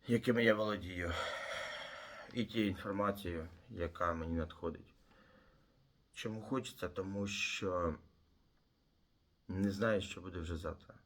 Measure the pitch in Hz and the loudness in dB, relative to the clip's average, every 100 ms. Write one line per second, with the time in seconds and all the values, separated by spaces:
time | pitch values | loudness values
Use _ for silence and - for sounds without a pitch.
0 | - 117 127 117 113 107 107 104 90 90 | 2 4 6 6 8 6 4 0 -2 -2
1 | 87 85 - - - - - - - - | 0 0 -2 -4 -4 -6 -6 -8 -10 -10
2 | - - - 120 107 113 104 95 101 101 | -12 -14 -6 -2 0 4 4 2 -2 2
3 | 101 101 87 85 80 - - 95 85 - | 2 2 -2 -4 -6 -12 -12 -4 -4 2
4 | 87 82 80 82 82 - 82 - - _ | 0 2 0 0 -2 -4 -6 -6 -14 _
5 | - - - - - _ _ _ _ _ | -20 -20 -20 -20 -20 _ _ _ _ _
6 | _ - 113 110 110 131 123 - 90 95 | _ -6 -4 -4 -2 -2 -2 -6 -4 -4
7 | 95 98 101 98 - - 98 90 85 78 | -2 -2 -2 0 -2 0 0 2 0 -2
8 | - _ _ _ _ _ _ _ _ _ | -10 _ _ _ _ _ _ _ _ _
9 | _ _ _ _ - 95 101 101 113 104 | _ _ _ _ -6 0 2 2 2 2
10 | - - 92 90 80 82 82 78 - - | 0 -8 -8 -6 -4 -4 -4 -8 -14 -20